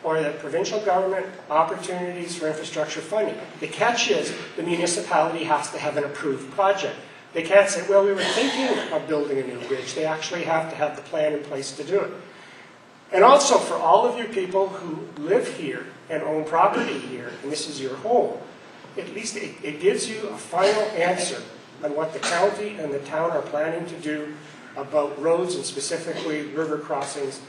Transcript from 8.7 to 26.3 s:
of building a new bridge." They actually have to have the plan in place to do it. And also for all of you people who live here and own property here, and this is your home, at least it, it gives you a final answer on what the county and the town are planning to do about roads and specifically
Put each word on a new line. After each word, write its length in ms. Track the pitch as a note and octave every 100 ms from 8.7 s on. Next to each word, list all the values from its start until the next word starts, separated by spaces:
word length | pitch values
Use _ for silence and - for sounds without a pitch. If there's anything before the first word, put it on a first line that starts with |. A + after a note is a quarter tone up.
| G#3 -
of 160 | D3+ D#3
building 300 | D3+ C#3+ C3+
a 60 |
new 160 | B2+ B2 B2
bridge." 260 | C3 B2
They 120 | - D#3
actually 400 | D#3 - F3 D#3+
have 260 | D#3+ D#3+
to 40 | D3+
have 200 | D3+ -
the 80 |
plan 300 | - D#3+ D3+
in 100 | D3+
place 340 | C#3+ C3+ C3+ -
to 60 |
do 160 | D3 F#3+
it. 120 | C#3+ - - - - - - - - - -
And 120 | -
also 360 | A#3 C#4+ - A#3+
for 160 | - -
all 320 | D#3+ F#3 A#3+
of 100 | A#3+
you 80 | A#3+
people 440 | F#3+ F3+ F#3+ F#3+
who 380 | F#3 E3+ D#3 C#3 -
live 260 | D3+ G#3+ - -
here 280 | D3 B2+ - - -
and 140 | D#3
own 220 | D3+ D#3 D3+
property 520 | E3 G3 - - C3+
here, 340 | B2+ B2+ A#2+ -
and 80 | C#3
this 180 | D3+ E3
is 100 | C#3
your 160 | C3+ C3+
home, 420 | G#3 A#3+ F3+ - - - - - - -
at 160 | F3
least 240 | G3+ A3+ G#3
it, 160 | G3 -
it 180 | D3 D3
gives 280 | F3+ B3 -
you 200 | G#3+ G#3
a 80 | -
final 440 | - E3+ G3 G#3+ G3+ -
answer 440 | F3 F3+ F3 B2 A#2 - - -
on 120 | D3+ D3
what 180 | D#3
the 60 | -
county 560 | - F3 F#3+ G3+ G#3 G#3
and 120 | D3+
the 80 | C#3
town 320 | C#3 D#3 E3
are 100 | D3+
planning 420 | C3+ D3+ D#3+ E3+ E3+
to 100 | D#3+
do 340 | D3+ D3+ D3+ D3+ - - - -
about 440 | C#3 D3+ C#3+ C#3+
roads 340 | D#3+ E3+ F3+ -
and 80 |
specifically 840 | - C#3+ - E3 E3 D#3 E3